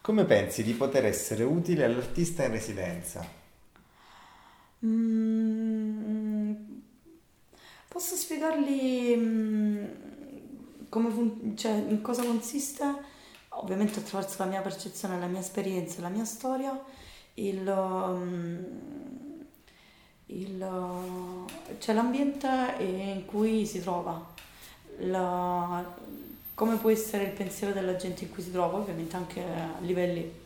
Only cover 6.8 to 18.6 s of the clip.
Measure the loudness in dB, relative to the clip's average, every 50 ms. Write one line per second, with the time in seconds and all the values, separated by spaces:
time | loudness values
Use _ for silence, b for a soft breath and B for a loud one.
6.8 | -16 -20 -20 _ _ -20 -20 -20 _ _ _ _ _ _ B B B B B B
7.8 | B B -8 -6 -4 -4 -2 -4 -2 -2 -2 0 2 2 4 4 4 4 4 4
8.8 | 4 4 4 4 4 6 6 6 6 4 4 2 2 2 2 4 4 4 2 0
9.8 | -2 -6 -10 -12 -14 -16 -16 -14 -16 -14 -14 -16 -14 -16 -16 -16 -16 -18 -18 -18
10.8 | -14 -4 0 2 2 2 4 2 2 2 2 0 -4 -4 -4 -2 0 0 2 2
11.8 | 2 2 0 0 2 0 -2 0 2 2 0 0 -2 -2 -4 -4 -4 -4 -4 -2
12.8 | -2 -2 -2 -2 -6 B B B B B B B B B -10 -8 -4 -2 0 0
13.8 | 0 0 0 -2 -6 -4 -4 -4 -4 -4 -4 -4 -2 -2 -2 -2 -2 -4 -6 -6
14.8 | -10 -10 -10 -6 -6 -4 -4 -2 -2 -2 -2 -4 -4 -4 -4 -2 -2 0 0 -2
15.8 | -2 -4 -6 -8 -6 -4 -2 -2 -2 -4 -6 -4 -2 -2 0 0 0 -2 -4 -6
16.8 | -8 B B B B B B B B B B -4 -2 -2 -2 -2 0 0 2 2
17.8 | 2 2 0 0 0 0 0 -2 -2 -2 -2 -2 -2 -4 -4 -6